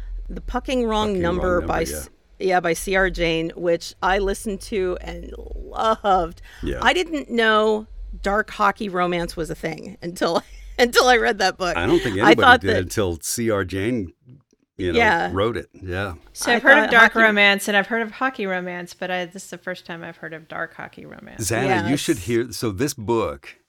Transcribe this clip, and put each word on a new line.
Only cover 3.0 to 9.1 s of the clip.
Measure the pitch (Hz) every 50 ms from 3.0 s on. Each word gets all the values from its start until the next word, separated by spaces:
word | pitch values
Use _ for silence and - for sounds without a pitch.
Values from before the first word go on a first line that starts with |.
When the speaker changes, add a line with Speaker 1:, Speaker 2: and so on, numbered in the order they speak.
| 190 185
Speaker 1:
Jane, | 170 175 170 165 165 165 165 165 -
which | - 170 175 170 170 - - - -
I | - 180 190
listened | 202 196 196 196 - - 226 196 190
to | - - 233 190 185 180 180 -
and | - 170 175 170 - - -
loved. | - - - - - - - - - 226 220 220 - - 202 185 190 170 165 180 - - - - - -
Speaker 2:
Yeah. | - 131 -
Speaker 1:
I | - 247 294
didn't | 359 370 339 320 285 - -
know | 233 226 226 220 214 214 214 220 214 214 214 - - - - - - - -
dark | 196 202 214 208 -
hockey | - - 208 196 196 - 220 196
romance | 180 180 180 175